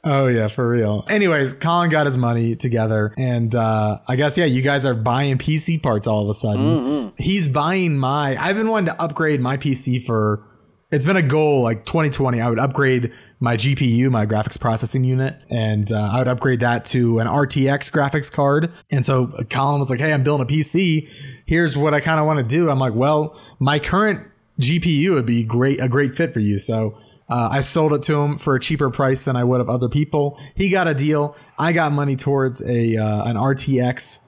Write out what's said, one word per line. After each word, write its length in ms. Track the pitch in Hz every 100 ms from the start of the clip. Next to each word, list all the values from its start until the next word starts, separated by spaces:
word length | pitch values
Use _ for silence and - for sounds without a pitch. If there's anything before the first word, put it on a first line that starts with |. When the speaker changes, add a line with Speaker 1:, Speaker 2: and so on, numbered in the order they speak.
| 160
Speaker 1:
Oh, 220 | 139 131
yeah, 220 | 120 107
for 180 | 120 120
real. 380 | 120 107 104 -
Anyways, 460 | 208 196 156 135
Colin 360 | 135 165 170 175
got 160 | 156 147
his 100 | 127
money 400 | 120 117 117 113
together. 560 | 131 120 110 110 107 107
And, 380 | 131 120 117 117
uh, 440 | 113 110 107 104 -
I 120 | 127
guess, 200 | 147 143
yeah, 60 |
you 180 | 165 127
guys 240 | 135 143 131
are 80 |
buying 440 | 117 110 123 139 131
P 200 | - 156
C 200 | - 165
parts 300 | 143 107 107
all 160 | 107
of 60 | 104
a 40 |
sudden. 280 | 104 113 104
Speaker 2:
Mm-hmm. 640 | 139 151 127 294 107 -
Speaker 1:
He's 240 | 156 196 156
buying 500 | 131 151 190 175 143
my, 380 | 131 143 143 131
I've 200 | 160 202
been 100 | 220
wanting 260 | 220 170
to 80 | -
upgrade 380 | 170 147 160 143
my 160 | 127 135
P 200 | 147 127
C 240 | - 123
for, 460 | 123 113 107 104 - _ _ _ _
it's 140 | 151 139
been 100 | 190
a 60 |
goal, 400 | 147 151 151 139
like, 240 | 120 113 -
twenty 240 | 165 151
twenty, 320 | 131 131 120
I 80 | 120
would 100 | 117
upgrade 540 | 135 131 135 127 120 - - _
my 160 | 120 117
G 200 | 123 135
P 100 | 131 117
U, 140 | 131
my 160 | 120 107
graphics 340 | 107 107 -
processing 460 | 120 113 120 135 127
unit, 340 | 127 135 - -
and, 400 | 120 110 107 104
uh, 200 | 110 104
I 80 | 117
would 80 | 127
upgrade 320 | 120 139 123
that 240 | 120 120 -
to 320 | 131 120 113
an 80 | 113
R 180 | 135 139
T 240 | 147 135
X 200 | 143 -
graphics 400 | 156 139 151 139
card. 440 | - 143 147 165 - -
And 140 | 139 120
so 220 | 131 123 - 110
Colin 300 | - 139 147
was 100 | 131
like, 120 | 123
"Hey, 100 | 156
I'm 120 | 151
building 200 | 135 147
a 40 | 127
P 160 | 151
C. 440 | 147 175 185 156 151 - - - -
Here's 320 | 165 170 139
what 160 | 151
I 80 | 143
kinda 240 | 160 160 151
wanna 180 | 151
do." 260 | 117 147 170
I'm 80 | 135
like, 160 | 131
"Well, 460 | 110 135 151 151 - - -
my 180 | 135 147
current 480 | - 185 214 175 - _ _ -
G 220 | 127 170
P 160 | 170 147
U 100 | 175
would 120 | 151 113
be 180 | 117 110
great, 360 | 120 135 139
a 60 | 127
great 260 | 123 139
fit 200 | 131 165
for 80 | 127
you." 180 | 104 101
So, 380 | - 113 110 104 - - _
uh, 200 | 120 117
I 80 | 139
sold 320 | 135 170 156
it 100 | 143
to 140 | - 147
him 200 | 147 143
for 160 | -
a 60 | 131
cheaper 300 | - 156 139
price 320 | - 135 131
than 140 | - 127
I 80 | 123
would 160 | 127
of 80 | 120
other 180 | 123 123
people. 500 | 147 147 151 143 139 143 -
He 140 | 196
got 200 | 190 170
a 40 |
deal. 440 | 139 147 151 147 - - -
I 140 | 160
got 220 | 165 156
money 240 | 143 143 135
towards 440 | - 139 131 127
a, 360 | - 120 117 110
uh, 260 | 107 104
an 140 | 104 113
R 180 | 131 135
T 240 | - 131
X 400 | 123 123 - -